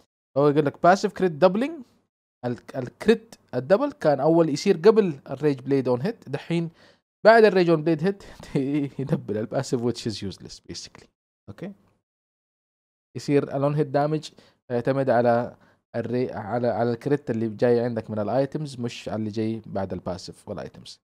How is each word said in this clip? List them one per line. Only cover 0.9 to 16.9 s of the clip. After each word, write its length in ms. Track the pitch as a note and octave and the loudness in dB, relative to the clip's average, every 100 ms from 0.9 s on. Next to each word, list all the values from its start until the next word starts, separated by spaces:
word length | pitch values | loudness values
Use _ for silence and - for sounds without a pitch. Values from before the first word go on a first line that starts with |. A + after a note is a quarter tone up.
| G3 G3+ | 4 0
crit 200 | - F#3 D3 F#3 | -2 -2 2 2
doubling. 260 | G3+ C#4+ E4 - _ _ _ _ _ B2 | 2 -4 -8 -18 _ _ _ _ _ -8
ال-، 300 | A#2 - C3+ | -8 -10 -10
الكريت 600 | B2 - - A3+ - - _ | -10 -2 0 0 -2 -20 _
الدبل 380 | B2+ C3 G3+ C#4+ | -8 2 2 2
كان 280 | - D#3+ C#3 | -2 0 2
أول 300 | D3+ E3 D#3+ | 4 4 4
يصير 280 | C#3 G3+ E3+ | 2 0 4
قبل 420 | F#3+ A3 F#3+ C3+ - | 6 6 2 -2 -10
الريج 300 | B2 D3 C3 | -2 -2 -2
بليد 280 | C3 C#3 B2+ | 0 0 2
اون 140 | B2 | 0
هيت، 280 | E3+ A#3+ - | -2 -6 -10
دحين 400 | C#3 - E3+ E3 - _ _ _ _ G3+ | -10 -4 -4 -4 -10 _ _ _ _ 6
بعد 180 | A#3 | 8
الريج 260 | G#3+ F#3 F3 | 8 6 4
اون 140 | D#3+ | 4
بليد 200 | D#3 D#3 | 2 0
هيت 200 | F3+ G3+ - - - D3+ | 0 -4 -10 -20 -6 -4
<laughs> 440 | C3+ D3 C#3 - | -2 -2 -4 -6
يدبل 380 | C3+ D3 A#2+ G#2 | -4 -4 -4 -6
الباسيف 440 | A2+ C3+ B2+ B2+ | -4 -6 -4 -2
which 300 | A#2+ A#2 A#2+ | -2 -4 -6
is 220 | G2+ G2 | -8 -10
useless 260 | - - - - | -12 -16 -18 -16
basically. 360 | F2 - - - _ _ _ - | -16 -16 -20 -20 _ _ _ -20
اوكي؟ 240 | G2 F#3+ G3 _ _ _ _ _ _ _ _ _ _ _ _ _ B2+ | -14 -14 -14 _ _ _ _ _ _ _ _ _ _ _ _ _ -10
يصير 380 | - C#3+ C3+ C#3 | 0 0 0 -2
الون 200 | C#3+ D3 | -2 -2
هيت 120 | C#3+ | -2
دامج 420 | C#3+ D3+ D#3 - - _ _ - | 0 0 -4 -8 -18 _ _ -6
يعتمد 380 | A#2+ C3+ C3+ C3 | -4 -2 -2 2
على 480 | A#2 A#2+ A#2 A#2+ - _ _ _ A#2 | 2 4 2 0 -10 _ _ _ -8
الري-، 360 | A2+ B2 B2+ | -4 -4 -4
على، 360 | E2 G#2+ A#2+ A#2+ | -6 -6 -2 -2
على 240 | G2+ A#2+ | 0 0